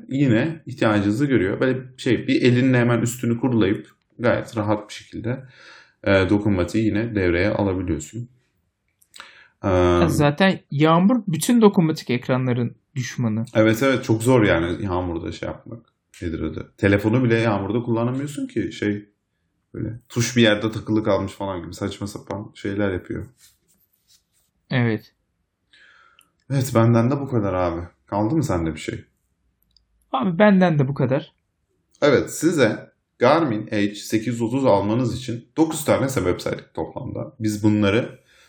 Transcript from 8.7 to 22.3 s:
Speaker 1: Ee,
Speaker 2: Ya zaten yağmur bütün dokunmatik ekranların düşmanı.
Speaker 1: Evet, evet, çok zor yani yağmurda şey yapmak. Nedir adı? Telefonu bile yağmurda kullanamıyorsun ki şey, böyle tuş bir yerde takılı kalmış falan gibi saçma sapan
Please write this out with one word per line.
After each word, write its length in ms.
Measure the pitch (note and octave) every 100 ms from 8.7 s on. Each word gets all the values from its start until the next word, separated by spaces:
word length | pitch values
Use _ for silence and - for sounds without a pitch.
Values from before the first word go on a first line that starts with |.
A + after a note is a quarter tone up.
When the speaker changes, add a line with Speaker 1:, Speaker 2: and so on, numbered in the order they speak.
| _ _ _ _ - - - - _
Speaker 1:
Ee, 40 | G2+
Speaker 2:
Ya 400 | F#3 F3+ F3 E3
zaten 520 | D#3 D3 C#3+ F#3+ E3+ -
yağmur 520 | C#3+ D3+ E3 F#3+ B3+ G#3
bütün 340 | D#3 - A#3+
dokunmatik 480 | G#3+ G3+ D#3+ D#3 -
ekranların 680 | - - B2+ B2+ B2 A#2+ - _ C3+
düşmanı. 500 | A#2+ - A#2 G#2+ A2+ A#2
Speaker 1:
Evet, 280 | A2 A2+
evet, 200 | C3+ B2
çok 200 | - A2
zor 200 | A#2 C3
yani 420 | G2+ E2+ E2+ D#2+ G2
yağmurda 460 | F2+ F2+ E2+ F2+
şey 180 | E2+ -
yapmak. 360 | - - A#2 - _ _ -
Nedir 200 | F2 D#2+
adı? 320 | D#2+ D#2 - _
Telefonu 460 | G2+ G2+ A2 B2
bile 120 | B2+ A2+
yağmurda 480 | A2+ G2+ G2 A#2
kullanamıyorsun 640 | A#2+ A2+ A#2+ C3 C#3+ G3+ C4+
ki 240 | A#2 F2+
şey, 380 | - G#2 G#2 - _ _ _ _ _ _
böyle 260 | - - A2+ -
tuş 280 | - A#2 A#2+
bir 40 |
yerde 300 | A2+ G#2 A2
takılı 320 | G#2+ - A2
kalmış 280 | G#2 F#2+ G2
falan 320 | - G2 F2+
gibi 100 | E2
saçma 340 | F2+ G2 F#2+ G2+
sapan 440 | - -